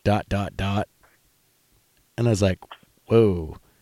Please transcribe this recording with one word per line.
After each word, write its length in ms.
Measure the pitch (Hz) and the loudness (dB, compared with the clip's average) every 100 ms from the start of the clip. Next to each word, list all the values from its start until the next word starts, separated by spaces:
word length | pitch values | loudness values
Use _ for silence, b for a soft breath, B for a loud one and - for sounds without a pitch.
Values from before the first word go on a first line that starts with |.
dot, 260 | - 104 - | -2 -2 -2
dot, 280 | 98 98 - | -6 -6 -6
dot." 320 | 98 101 - _ _ _ _ _ _ _ _ _ _ _ _ - | -4 -4 -6 _ _ _ _ _ _ _ _ _ _ _ _ -2
And 100 | 120 | 0
I 40 | |
was 120 | 107 | 2
like, 160 | 98 90 - - _ _ - | 2 0 -8 -20 _ _ 0
"Whoa." 520 | 113 110 90 78 - _ b | 4 4 2 -6 -12 _ b